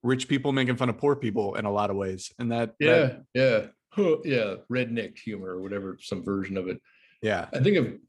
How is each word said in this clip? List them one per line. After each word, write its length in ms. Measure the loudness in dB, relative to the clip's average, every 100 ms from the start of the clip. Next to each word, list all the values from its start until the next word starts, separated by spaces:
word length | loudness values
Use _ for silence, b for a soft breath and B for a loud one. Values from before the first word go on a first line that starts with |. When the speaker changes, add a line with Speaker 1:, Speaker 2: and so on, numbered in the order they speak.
Speaker 1:
rich 240 | 2 0 2
people 220 | 0 2
making 240 | 0 0 2
fun 120 | 0
of 100 | 2
poor 160 | 0
people 400 | 0 0 -2 -2
in 100 | -2
a 60 | -2
lot 200 | 0 0
of 60 | 0
ways. 360 | -4 -6 -12 -8
And 100 | -4
that, 240 | -2 -4 0
Speaker 2:
Yeah, 100 | 4
Speaker 1:
that 320 | 4 4 -2 -6
Speaker 2:
yeah. 320 | 2 4 4 0 _ _
Huh, 260 | 0 2 2
yeah, 320 | 2 0 0 -4 -4
redneck 480 | -2 -2 -4 -6 -10
humor 340 | -10 -8 -8
or 100 | -8
whatever, 340 | -6 -6 -6 -10
some 240 | -8 -6
version 320 | -2 -2 -2 -4
of 100 | -4
it. 120 | -8 _ b b b
Speaker 1:
Yeah. 240 | 0 0 -2
Speaker 2:
I 60 | 2
think 160 | 4 4
of 100 | 2 -4